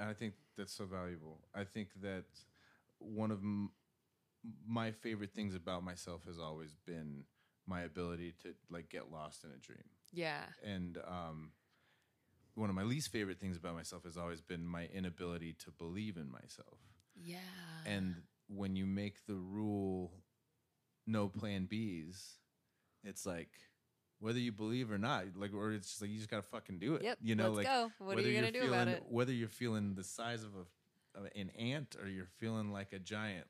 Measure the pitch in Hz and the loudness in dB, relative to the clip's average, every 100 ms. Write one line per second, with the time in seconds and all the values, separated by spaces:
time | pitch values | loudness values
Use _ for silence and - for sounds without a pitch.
0 | 107 101 110 - _ - 95 - 95 92 | -2 -2 -4 -6 _ -6 -6 -4 -4 -2
1 | 90 85 78 78 - 101 98 110 98 98 | -2 -4 -8 -14 -8 -6 -4 -4 -4 -4
2 | 98 92 - - - _ - - _ - | -2 -2 -6 -16 -20 _ -20 -20 _ -14
3 | 107 110 110 101 104 101 98 - _ _ | -6 0 2 2 2 2 0 -4 _ _
4 | _ _ _ _ 117 - 107 117 113 110 | _ _ _ _ -12 -8 0 2 2 0
5 | 117 104 98 110 104 92 87 90 90 85 | -2 -2 -2 0 0 0 0 0 -2 -6
6 | 90 82 87 85 78 78 78 76 - 82 | -6 -8 -8 -6 -6 -6 -8 -12 -8 -6
7 | 76 71 71 _ _ _ 92 87 85 85 | -6 -8 -12 _ _ _ -4 -2 -2 0
8 | 87 85 85 80 90 80 - 85 76 82 | 0 0 -4 -8 -12 -12 -8 -8 -6 -8
9 | 58 80 76 - 76 69 - - - _ | -6 -8 -8 -10 -14 -14 -14 -16 -18 _
10 | - 170 160 147 - - 104 92 87 85 | -10 -2 -2 -2 -6 -8 -2 -2 -2 -4
11 | 85 90 82 78 76 - _ _ _ _ | -4 -4 -4 -6 -10 -16 _ _ _ _
12 | _ _ _ _ - 110 104 92 110 147 | _ _ _ _ -10 0 2 4 4 2
13 | - 113 98 87 95 85 87 82 78 87 | 2 2 0 0 -2 0 -2 -4 -6 -8
14 | 87 85 85 82 - 87 85 85 85 95 | -8 -4 -2 -4 -4 -2 0 -2 -2 -2
15 | 90 82 87 85 82 80 90 76 85 95 | -2 0 -2 -2 -4 -8 -12 -8 -4 -2
16 | 107 85 69 60 - - - - - - | -2 -4 -6 -8 -12 -14 -16 -20 -20 -20
17 | _ 185 170 180 185 185 170 160 151 101 | _ -12 -10 -8 -10 -10 -10 -6 0 2
18 | 92 85 - _ - 98 98 95 95 98 | 2 0 -6 _ -8 -2 0 2 4 4
19 | 101 - - 95 92 104 107 101 98 92 | 2 -2 -4 -4 -2 0 4 4 4 2
20 | 87 95 - _ _ _ _ _ _ _ | -2 -8 -20 _ _ _ _ _ _ _
21 | 110 110 101 98 107 98 92 107 110 85 | 2 4 4 2 0 2 2 2 0 -2
22 | 78 92 - - _ _ _ _ _ _ | -4 -8 -12 -16 _ _ _ _ _ _
23 | 101 - 98 85 - - - _ _ _ | -10 -4 -2 -2 -4 -12 -20 _ _ _
24 | _ - 110 123 120 101 107 123 117 101 | _ -4 0 2 2 2 2 2 2 2
25 | 120 120 95 92 101 101 107 107 95 - | 4 2 0 -2 -2 0 0 0 -2 -4
26 | 104 107 107 107 - 113 - 90 113 160 | -4 -2 -2 -2 -2 -8 -6 0 2 4
27 | 220 - 113 110 110 104 101 254 226 - | 2 0 4 6 8 6 6 6 4 0
28 | 190 196 - - - 247 254 240 117 - | 0 4 6 6 6 4 4 6 6 4
29 | - 117 123 120 110 - 120 107 101 95 | 2 4 4 4 0 0 2 4 4 2
30 | 90 - 117 113 107 95 90 _ _ _ | -2 -4 -2 -2 -4 -8 -10 _ _ _
31 | _ 98 98 104 95 113 117 151 131 - | _ -10 -6 -4 -4 0 0 0 -2 -6
32 | 98 95 92 - 113 110 104 101 98 95 | -4 -4 -6 -2 0 2 2 0 -2 -6
33 | 90 107 107 90 | -4 -2 -2 -4